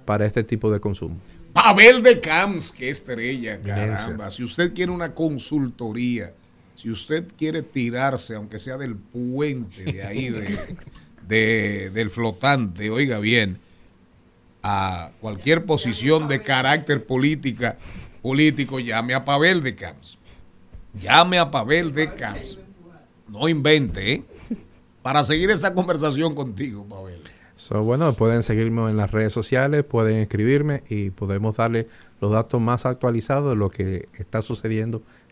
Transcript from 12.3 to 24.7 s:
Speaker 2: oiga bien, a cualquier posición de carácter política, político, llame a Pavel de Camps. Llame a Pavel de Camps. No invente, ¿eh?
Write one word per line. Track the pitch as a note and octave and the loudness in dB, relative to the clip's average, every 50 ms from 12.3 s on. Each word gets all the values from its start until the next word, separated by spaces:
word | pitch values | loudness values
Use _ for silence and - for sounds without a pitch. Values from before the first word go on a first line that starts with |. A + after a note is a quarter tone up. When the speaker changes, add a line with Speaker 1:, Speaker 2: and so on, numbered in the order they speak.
| G2 - B2+ C#3 C#3+ C3 A2+ G2 F2 F#2+ G#2 G#2+ | -2 0 2 2 2 2 0 -2 -4 -6 -6 -4
Speaker 2:
oiga | A2 B2+ C#3+ C3+ A#2 G#2 | -2 -2 -2 -2 -2 -2
bien, | G#2 A2 A#2+ A#2+ G#2+ G2 F2+ - - _ - - - - _ _ _ _ _ _ _ _ _ _ _ _ _ _ | 0 2 4 4 2 2 -2 -8 -12 _ -20 -20 -20 -20 _ _ _ _ _ _ _ _ _ _ _ _ _ _
a | - G#2 G2+ G2 F#2+ F#2 F#2 F2 E2 C#2 - - | -6 -4 -2 -2 -2 -2 -4 -6 -10 -14 -16 -12
cualquier | G#2+ A2 G2+ F2+ G#2 C#3 E3 E3 E3 | -10 -10 -8 -4 2 2 2 2 2
posición | E3 D#3 C3 - B2 G#2 F#2+ A#2 C#3+ D#3 D#3+ D#3 C#3+ | 0 0 0 0 -2 -4 0 2 2 2 2 2 0
de | C3+ B2+ | -2 -2
carácter | - - C3 B2+ B2+ C3+ D3+ E3 C#3+ - D3 B2 - | 0 0 0 2 2 2 2 2 2 0 -2 -2 -2
política, | - C3 B2+ C3+ D3 D#3 C#3 - C3 A2 A2 B2 A2+ - - - - - - - - - - | -2 -2 2 2 2 0 0 -4 -6 -4 -4 -4 -4 -4 -6 -14 -16 -16 -16 -16 -18 -14 -8
político, | - B2 C3+ C#3+ D#3 D#3 C3 C3+ C3+ A2+ C3 C3 | -4 -2 2 4 4 4 2 0 -4 -4 -4 -6
llame | A#2+ A#2 A2 A2+ A#2 B2 B2+ | -4 -2 -2 -2 0 0 -2
a | C3 B2+ | -2 0
Pavel | C3+ C#3+ C#3+ D#3+ F3+ F#3+ E3+ | 2 2 4 4 4 4 2
de | C#3 B2+ F#2 | 0 -2 -4
Camps. | - F#2+ E2+ - - - - - - _ - - - - - - - - - - - - - - | -6 -10 -14 -14 -16 -20 -20 -20 -20 _ -20 -20 -20 -20 -20 -20 -20 -20 -20 -20 -20 -18 -16 -14
Llame | G2 F2+ G2 C3 D#3+ F3 F3+ F3+ F3 | -8 0 6 8 8 8 8 6 2
a | E3 C3+ | 2 2
Pavel | D3+ C3 G#2+ A#2+ D#3 E3+ E3+ D#3+ | 0 -2 0 2 2 2 2 0
de | C3+ D3+ D#3 D3+ - | -2 -2 -2 -2 -4
Camps. | - B2 G#2+ G2+ G2 - - - - - - - - - - - - - _ _ _ _ - | -8 -8 -8 -8 -10 -12 -14 -16 -16 -18 -20 -20 -20 -20 -20 -20 -20 -20 _ _ _ _ -14
No | G#2 G#2 C#3+ E3 | -6 -2 0 0
invente, | E3 D3 C3+ D3+ D#3 D3+ C3+ G2 E2+ G2 F#2+ G#2+ | 2 2 4 6 6 6 4 0 -4 -4 -2 -2
¿eh? | C#3+ - - - - - - - A#3 - - - | -2 -2 -4 -12 -20 -16 -12 -10 -10 -10 -12 -20